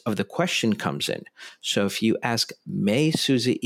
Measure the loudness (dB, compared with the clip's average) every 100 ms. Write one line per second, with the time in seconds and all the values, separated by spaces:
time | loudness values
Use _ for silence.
0 | -2 -2 -4 -2 -2 0 0 0 0 -2
1 | -4 -4 -8 _ -20 -12 -4 0 0 2
2 | 0 2 0 -2 -2 -6 -8 -2 0 2
3 | 2 2 2 2 2 0